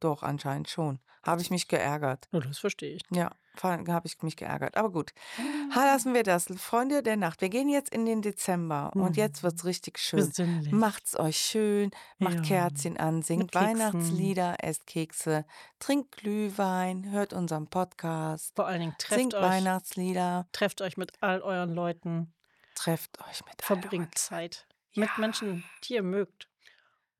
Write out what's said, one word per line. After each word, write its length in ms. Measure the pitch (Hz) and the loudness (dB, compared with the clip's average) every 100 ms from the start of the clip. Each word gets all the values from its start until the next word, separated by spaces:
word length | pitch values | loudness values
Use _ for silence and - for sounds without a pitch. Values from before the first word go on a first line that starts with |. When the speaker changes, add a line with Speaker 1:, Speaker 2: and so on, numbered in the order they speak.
Speaker 1:
doch, 240 | 160 143 | -2 0
anscheinend 440 | - 143 139 143 151 | -2 -4 -2 -4 -4
schon. 300 | - 156 135 _ _ | -4 -2 -4 _ _
Habe 160 | - 170 | -2 0
ich 100 | 170 | 0
mich 180 | 185 - | -2 0
geärgert. 580 | 156 131 147 139 131 - | 0 2 0 0 -2 -2
Speaker 2:
Ja, 80 | 175 | -2
das 180 | 131 143 | -2 -4
verstehe 380 | 202 - 147 170 | -4 -4 -10 -10
ich. 60 | - | -4
Speaker 1:
Ja, 200 | 175 170 - _ | -2 -2 -4 _
fa-, 240 | - 185 175 175 | -4 -2 -2 0
habe 220 | 170 170 | -2 -2
ich 120 | - | -6
mich 120 | 165 - | -6 -6
geärgert. 400 | - 147 143 - | -6 -4 -2 0
Aber 140 | 220 | 0
gut, 220 | 175 - - - - | 0 -6 -10 -14 -8
Speaker 2:
Ah. 380 | 269 294 285 262 | -6 -4 -2 4
Speaker 1:
ha-, 80 | |
lassen 300 | 277 277 262 | 6 6 4
wir 100 | 240 | 2
das. 220 | 214 175 - 185 | 4 2 2 -8
Freunde 480 | - 226 262 294 | 0 2 4 2
der 120 | 233 214 | 2 2
Nacht, 240 | 170 - | 0 0
wir 60 | 190 | -2
gehen 200 | 226 277 | 2 2
jetzt 260 | 285 277 | 2 2
in 100 | 226 | 0
den 180 | 226 220 | 2 2
Dezember 680 | 208 202 - 175 165 147 143 | 0 -2 0 2 2 0 0
und 160 | 196 180 | 2 2
Speaker 2:
Mhm. 40 | |
Speaker 1:
jetzt 300 | 160 214 143 | 4 2 2
wird's 200 | 175 170 | -2 0
richtig 340 | 175 175 - - | -2 -4 -6 -6
schön. 180 | - 156 | 0 4
Speaker 2:
Besinnlich. 540 | 147 160 170 170 147 | 4 4 0 0 2
Speaker 1:
Macht's 440 | 208 220 - - - | 4 4 2 -6 0
euch 200 | 160 156 | 0 2
schön, 540 | - 220 214 202 202 - - - | 0 2 2 2 0 -2 -14 -2
macht 200 | 185 170 | 0 2
Speaker 2:
Ja. 40 | |
Speaker 1:
Kerzen 540 | 156 185 175 143 175 165 | 2 4 2 0 -4 -2
an, 260 | 160 160 | 0 0
singt 200 | 160 170 | 0 0
Speaker 2:
Mit 80 | 180 | 2
Keksen. 160 | 175 208 226 | 4 4 4
Speaker 1:
Weihnachtslieder, 800 | 220 180 170 165 196 185 175 - | 2 2 0 2 2 2 0 0
esst 200 | - 156 - | -4 -4 -6
Kekse, 560 | 165 160 - - 156 151 - - - | -4 -4 -4 0 0 -2 -14 -20 -10
trinkt 320 | - 285 262 - | 0 0 0 -6
Glühwein, 920 | 208 208 214 202 190 185 185 185 196 | -2 0 0 0 0 2 0 -2 -2
hört 200 | 202 202 | -2 0
unseren 360 | - 175 156 156 | 0 -2 -2 -2
Podcast, 880 | 185 180 - 165 160 160 156 - - | -2 -2 -2 -4 -2 -2 -4 -6 0
Speaker 2:
Vor 100 | 196 | 0
allen 140 | 180 | 2
Dingen 160 | 165 - | -2 -4
trefft 220 | - 214 | 0 2
Speaker 1:
singt 140 | 254 | 2
Speaker 2:
euch, 80 | 208 | 4
Speaker 1:
Weihnachtslieder. 1040 | 185 185 190 185 - - 180 180 180 180 175 | 4 4 2 0 -2 -4 -2 2 2 0 -4
Speaker 2:
trefft 320 | - 208 - | 0 0 0
euch 140 | 190 - | -6 -6
mit 160 | - - | -8 -2
all 180 | 202 185 | 0 0
euren 320 | 196 180 180 | 0 -2 -2
Leuten. 640 | 170 175 170 170 165 165 _ _ _ _ | -2 -2 -2 -4 -4 -4 _ _ _ _
Speaker 1:
Trefft 460 | - - 165 - - | -6 -2 -2 -4 -16
euch 240 | - - | -14 -14
mit 160 | - - | -14 -10
all 40 | |
Speaker 2:
Verbringt 420 | - 190 196 180 165 | -2 -2 -2 -4 -4
Speaker 1:
euren 100 | - | -4
Speaker 2:
Zeit 500 | - 170 170 - - _ _ | -4 -4 -8 -12 -18 _ _
Speaker 1:
Ja. 80 | - | -2
Speaker 2:
mit 160 | 214 - | 0 0
Menschen, 440 | 220 220 214 175 - - | -2 -2 -4 -6 -8 -14
die 100 | - | -6
ihr 80 | 240 | -2
mögt. 460 | 185 196 196 - - _ - _ _ _ _ _ | 0 -2 -4 -8 -20 _ -20 _ _ _ _ _